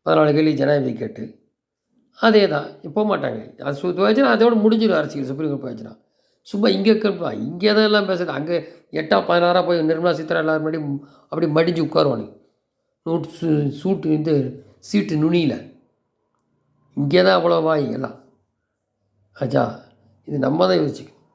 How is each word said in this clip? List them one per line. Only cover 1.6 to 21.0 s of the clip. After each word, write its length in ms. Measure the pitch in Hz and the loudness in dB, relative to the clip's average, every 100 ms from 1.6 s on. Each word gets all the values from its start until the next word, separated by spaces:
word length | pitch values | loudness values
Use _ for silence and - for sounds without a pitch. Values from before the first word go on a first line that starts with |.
| _ _ _ _ _ - | _ _ _ _ _ -2
அதே 280 | 226 214 185 | 4 6 4
தான். 180 | 151 147 - | 0 -6 -14
இப்ப 220 | - 180 | -8 -4
போக 120 | 214 170 | -2 -2
மாட்டாங்க. 440 | 135 113 - - | -4 -8 -12 -12
அது 200 | - 143 | -8 -6
சு-, 140 | 180 | -4
போயாச்சுன்னா 340 | 180 202 220 269 | 0 2 4 4
அதோட 260 | 226 233 | 4 4
முடிஞ்சிடும் 420 | 226 214 220 214 170 | 4 2 2 2 0
அரசியல். 300 | 147 143 131 | -2 -6 -8
சுப்ரீம் 340 | 135 156 139 | -6 -4 -4
கோர்ட் 20 | |
போயாச்சுன்னா. 360 | 127 113 113 - _ _ _ _ | -8 -12 -14 -20 _ _ _ _
சும்மா 260 | - 202 214 | -10 0 0
இங்க 240 | 190 202 | 2 2
இருக்கப்பா, 400 | 214 208 175 160 | 2 0 -4 -6
இங்கே 420 | 110 135 175 208 | -6 -8 -2 2
தான் 100 | 208 | 4
எல்லாம் 240 | 214 208 196 | 4 2 0
பேசுறது. 180 | 180 170 | -2 -2
அங்க 380 | 135 156 170 - - _ | -6 -4 -4 -6 -20 _
எட்டா 320 | 151 156 190 180 | -6 2 2 2
பதினாறா 360 | 175 175 180 175 | 2 4 2 2
போய் 140 | 170 | 0
நிர்மலா 320 | 156 160 175 | 0 0 0
சீதாராமன் 520 | 156 156 165 156 156 | 0 -2 -2 0 -2
எல்லாரும் 0 | |
முன்னாடி 360 | 156 160 147 139 - - - | -2 -6 -6 -8 -10 -20 -10
அப்படி 180 | 160 165 | -4 0
மடிஞ்சு 380 | 151 165 170 | 2 2 0
உட்காருவானுங்க. 520 | 147 160 147 117 107 - _ _ _ _ _ _ | 0 2 2 0 -8 -16 _ _ _ _ _ _
நோட்டு 260 | 165 165 - - | -6 -4 -4 -6
சு-, 280 | 165 151 143 | 0 0 0
சூட்டு 380 | 143 185 196 156 | -4 -4 -2 0
இந்த 460 | 151 151 147 127 - - _ | -2 2 0 0 -8 -20 _
சீட்டு 380 | - 202 175 156 | -4 -2 0 0
நுனியில. 580 | 156 175 151 - - - _ _ _ _ _ _ _ _ _ _ _ | 2 2 0 -2 -10 -20 _ _ _ _ _ _ _ _ _ _ _
இங்கே 280 | - 143 175 | -4 0 4
தான் 200 | 185 185 | 4 4
அவ்வளோ 200 | 165 170 | 2 0
வாய் 300 | 160 156 127 | 0 -2 -2
எல்லாம். 300 | 120 131 - _ _ _ _ _ _ _ _ _ _ _ | -6 -10 -12 _ _ _ _ _ _ _ _ _ _ _
ஆச்சா, 480 | - 131 135 123 - - _ _ _ | -8 -2 -2 -2 -6 -20 _ _ _
இது 140 | - 147 | -10 -4
நம்ம 280 | 131 156 185 | -2 2 2
தான் 100 | 180 | 2
யோசிக்கணும். 380 | 151 - | 0 -6